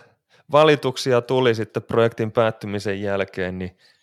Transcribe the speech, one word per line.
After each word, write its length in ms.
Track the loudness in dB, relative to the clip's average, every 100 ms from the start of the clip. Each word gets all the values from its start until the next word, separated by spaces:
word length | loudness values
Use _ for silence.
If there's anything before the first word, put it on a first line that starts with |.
| _ _ _ _ 0
valituksia 720 | 4 4 4 0 -4 0 0
tuli 340 | 0 0 2 0
sitten 280 | -4 -8
projektin 480 | -4 2 2 0 -4
päättymisen 680 | 0 0 -2 -8 -8 -6 -6
jälkeen, 560 | -4 -4 -4 -6 -8 -6
niin, 200 | -10 -14 _ _